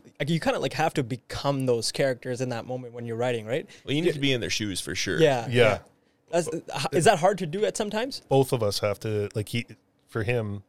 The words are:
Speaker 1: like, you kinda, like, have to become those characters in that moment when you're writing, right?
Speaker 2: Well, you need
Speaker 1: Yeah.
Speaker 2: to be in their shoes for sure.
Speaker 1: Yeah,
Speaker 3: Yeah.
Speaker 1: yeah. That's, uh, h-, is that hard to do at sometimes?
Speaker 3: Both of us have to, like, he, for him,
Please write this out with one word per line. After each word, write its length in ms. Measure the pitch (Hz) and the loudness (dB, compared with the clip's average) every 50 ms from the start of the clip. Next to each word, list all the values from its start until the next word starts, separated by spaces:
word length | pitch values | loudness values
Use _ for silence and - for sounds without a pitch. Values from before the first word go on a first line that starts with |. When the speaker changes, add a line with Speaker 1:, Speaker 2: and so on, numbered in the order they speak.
| - - _ - | -20 -16 _ -6
Speaker 1:
like, 100 | 151 135 | -2 -2
you 100 | 170 156 | 0 0
kinda, 200 | - 269 247 185 | 2 0 0 0
like, 140 | 135 139 - | 0 -2 0
have 200 | - 156 160 - | 0 0 0 2
to 80 | 156 127 | 0 -2
become 640 | 110 131 110 - - - - - 139 139 135 131 | -2 -4 -8 -8 -10 -8 -4 -2 0 0 0 2
those 260 | 127 120 117 110 - | 0 0 0 0 -2
characters 480 | - - 139 135 127 117 - 127 123 113 | -2 0 0 0 0 -2 -6 -8 -4 -4
in 80 | 131 127 | -4 -4
that 160 | 120 113 - | -4 -6 -6
moment 280 | - 127 127 127 117 117 | -8 -8 -8 -10 -12 -12
when 120 | 120 117 | -10 -8
you're 120 | 117 113 | -6 -4
writing, 280 | 113 120 127 120 113 107 | -2 0 0 -2 -2 -4
right? 220 | 110 123 160 - - - - - | -2 -4 -4 -4 -6 -16 -12 -6
Speaker 2:
Well, 80 | - 135 | -2 -2
you 80 | 151 | 0
need 60 | 175 180 | 2 0
Speaker 1:
Yeah. 40 | 160 | 0
Speaker 2:
to 60 | 143 | 2
be 120 | 139 139 135 | 2 2 2
in 60 | 120 | 2
their 80 | 98 78 | 0 -2
shoes 300 | - - 110 104 90 - | -2 -2 -2 -2 -4 -4
for 140 | - - 85 | -6 -6 -4
sure. 240 | - - 98 90 - | -4 -2 0 2 4
Speaker 1:
Yeah, 280 | 160 147 131 120 113 - | 4 4 4 2 0 2
Speaker 3:
Yeah. 140 | 113 123 113 | 4 6 6
Speaker 1:
yeah. 140 | 107 98 78 - - _ _ _ _ _ _ _ - | 6 4 0 -4 -12 _ _ _ _ _ _ _ -2
That's, 160 | 165 175 175 | -2 -2 0
uh, 120 | - - 165 - - - | -2 -4 -8 -8 -8 -6
h-, 120 | 143 139 - - | -4 -2 0 2
is 120 | 180 151 | 4 6
that 140 | 220 208 151 | 6 6 6
hard 180 | 165 196 208 185 | 6 4 4 2
to 60 | 190 | -2
do 180 | 147 160 202 214 | -4 -2 -2 0
at 140 | - - | 0 0
sometimes? 440 | - 214 208 208 214 240 277 - - - | -2 -4 -2 -2 -4 -4 -4 -6 -8 -2
Speaker 3:
Both 240 | - 135 135 131 - 139 | 2 4 4 4 4 2
of 100 | 120 110 | 0 0
us 160 | 101 95 - | 0 0 0
have 200 | - 104 101 - | 0 -2 -2 -2
to, 280 | - 110 107 104 104 101 - | -4 -4 -2 -2 -2 -2 -4
like, 140 | 113 101 - | -4 -4 -2
he, 160 | - 117 110 - 107 _ _ _ _ _ _ _ | -4 -6 -6 -6 -12 _ _ _ _ _ _ _
for 140 | - 113 104 | -6 -4 -2
him, 400 | 117 123 120 107 101 101 101 - | 0 0 0 -2 -4 -6 -10 -12